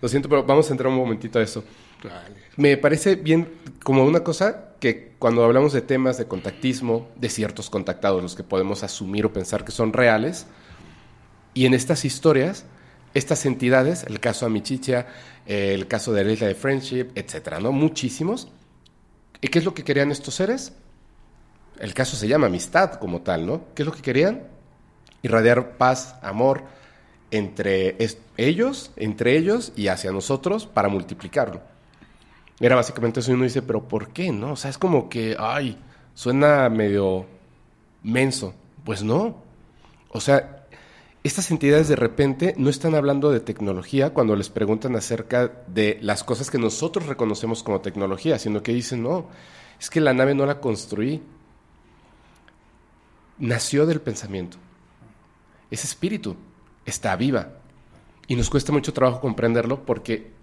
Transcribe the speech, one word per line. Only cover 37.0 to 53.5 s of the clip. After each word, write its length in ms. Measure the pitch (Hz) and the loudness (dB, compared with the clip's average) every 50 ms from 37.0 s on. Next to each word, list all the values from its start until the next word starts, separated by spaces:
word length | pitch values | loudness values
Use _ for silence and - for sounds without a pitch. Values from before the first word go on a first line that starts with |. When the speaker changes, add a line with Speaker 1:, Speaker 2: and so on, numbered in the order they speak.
| 98 95 92 92 92 - - - - _ _ _ _ _ _ _ _ _ _ _ - | 2 2 0 -2 -4 -8 -18 -20 -20 _ _ _ _ _ _ _ _ _ _ _ -6
Speaker 1:
menso. 500 | 110 113 127 131 135 127 - - 92 90 - _ - _ - - | -2 0 2 2 2 0 -4 -8 -8 -10 -14 _ -20 _ -18 -8
Pues 180 | - 104 92 | -8 -6 -4
no. 400 | 101 107 113 160 208 233 - - - - - - - _ _ _ _ - _ _ _ _ | 0 0 0 0 0 -2 -6 -10 -18 -20 -20 -20 -20 _ _ _ _ -20 _ _ _ _
O 100 | - 113 | -10 -6
sea, 480 | - - 139 135 - - - - - - - - - - - - - _ _ _ _ | 2 4 4 4 2 0 -16 -20 -20 -20 -20 -20 -20 -20 -20 -20 -20 _ _ _ _
estas 260 | 143 139 - 185 - | -4 -2 -2 -2 -2
entidades 360 | 170 156 143 139 147 151 160 151 | -2 2 4 6 6 6 6 4
de 80 | 147 | 2
repente 600 | 120 120 113 - - 143 139 135 135 170 185 - - | 2 2 0 2 2 2 2 2 0 0 -2 0 2
no 120 | 135 139 | 0 0
están 260 | 147 135 - 165 156 | 0 0 0 0 2
hablando 360 | 151 139 143 139 139 139 147 | 2 2 2 0 2 2 2
de 80 | 143 113 | 2 2
tecnología 760 | - - 104 - 107 101 95 90 90 - - 135 135 156 143 | -2 -4 -8 -4 -4 -4 -4 -4 -6 -2 0 0 0 2 2
cuando 220 | - 123 110 107 | 0 2 2 2
les 140 | 101 101 - | 0 -2 -4
preguntan 480 | - - 107 101 110 110 - 131 123 110 | -4 -4 0 0 0 -2 -2 -4 -4 -4
acerca 500 | - - 117 113 110 - - 123 123 117 - - - - | -4 -4 -6 -6 -6 -2 0 0 0 0 -2 -10 -18 -6
de 300 | 90 107 107 107 107 - | 0 0 2 2 0 -2
las 240 | - 104 104 101 - | -2 -2 -2 -2 -2
cosas 240 | - 123 110 135 - | -4 -4 -4 -4 -4
que 60 | - 135 | -2 0
nosotros 480 | 117 110 - - 151 165 165 202 170 147 | 0 0 -2 -2 -6 -4 -4 -4 -4 -4
reconocemos 560 | 135 - 120 110 107 - - 113 113 104 - | -4 -2 -2 -2 -2 -4 -4 -6 -6 -6 -4
como 160 | 113 104 95 | -4 -4 -4
tecnología, 580 | - 101 87 101 98 95 95 95 - 160 151 - | -4 -6 -6 -4 -4 -4 -4 -4 0 -2 -2 0
sino 240 | - 110 104 104 101 | 0 -4 -4 -4 -2
que 100 | - 117 | -2 -2
dicen, 280 | 123 117 - 131 120 117 | -2 -2 -4 -6 -6 -4
"No, 260 | 123 165 185 170 - - - - - - - - - - _ | -2 -4 -4 -6 -10 -18 -20 -20 -20 -20 -20 -20 -20 -20 _
es 100 | - - | -14 -4
que 120 | - 165 | -2 2
la 120 | 156 143 127 | 2 4 4
nave 220 | 127 131 139 143 | 4 4 2 4
no 100 | 139 139 | 2 0
la 140 | 139 143 143 | 0 -2 -2
construí. 600 | 143 131 110 101 - - - 98 110 131 151 151 - - - - _ _ _ _ _ _ _ _ _ _ _ _ _ _ _ _ _ _ _ _ _ - _ _ _ _ _ _ _ _ _ _ _ _ _ _ _ _ _ - | -2 -4 -4 -4 -6 -10 -6 -4 -2 -4 -4 -6 -10 -16 -20 -20 _ _ _ _ _ _ _ _ _ _ _ _ _ _ _ _ _ _ _ _ _ -20 _ _ _ _ _ _ _ _ _ _ _ _ _ _ _ _ _ -8
Nació 480 | 143 117 | -4 -4